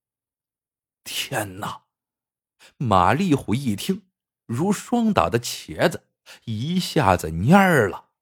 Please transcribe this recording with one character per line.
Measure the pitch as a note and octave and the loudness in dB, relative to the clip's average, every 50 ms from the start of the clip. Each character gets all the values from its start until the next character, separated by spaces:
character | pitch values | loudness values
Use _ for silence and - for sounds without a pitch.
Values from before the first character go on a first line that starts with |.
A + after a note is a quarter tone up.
| _ _ _ _ _ _ _ _ _ _ _ _ _ _ _ _ _ _ _ _ - | _ _ _ _ _ _ _ _ _ _ _ _ _ _ _ _ _ _ _ _ -16
天 | - - - - - C3+ A#2 G#2 G2 F2+ G2 | -12 -10 -8 -8 -6 -6 -6 -6 -8 -10 -10
哪！ | A#2+ - - - _ _ _ _ _ _ _ _ _ _ _ _ _ _ _ _ - - _ | -10 -10 -12 -12 _ _ _ _ _ _ _ _ _ _ _ _ _ _ _ _ -20 -18 _
马 | - D#3 A2 G2 F#2 F2 F#2 | -6 -2 2 4 4 4 4
丽 | A#2 D3+ G3+ F3+ C#3+ | 2 2 0 0 0
虎 | B2+ - - G#2 | 0 0 -2 -4
一 | C#3 C#3 B2 G2+ | -2 -2 -4 -6
听， | G2 - - F#3+ A3 - _ _ _ _ _ _ _ _ | -4 -4 -6 -6 -6 -8 _ _ _ _ _ _ _ _
如 | - A2+ A#2+ E3+ G3+ | -8 -6 -2 -2 -2
霜 | G#3 - - - - A#3+ A3+ A3 | -2 -2 -4 -2 -2 0 2 2
打 | F#3+ - E2 E2+ | 2 2 2 2
的 | G#2 A#2+ | 0 -2
茄 | A#2+ - - - - - - - C3+ E3+ | -2 -4 -12 -12 -12 -10 -4 0 0 0
子， | - - _ _ _ _ _ - - - - | 0 -4 _ _ _ _ _ -20 -20 -14 -10
一 | A#2+ A2 G#2 B2+ D#3+ F3+ F#3 | -8 -6 -6 -4 -4 -2 -4
下 | E3+ - - E3 B2+ F#2+ F#2 | -2 -2 0 2 4 4 4
子 | E2+ - D#2+ | 2 0 -4
蔫 | D#2+ E2 G2 C3+ F3+ | -4 0 4 6 6
儿 | G3+ F#3+ F#3 E3+ C3+ G#2+ F#2 | 6 6 6 4 4 4 2
了。 | - - - _ _ _ | 0 -6 -14 _ _ _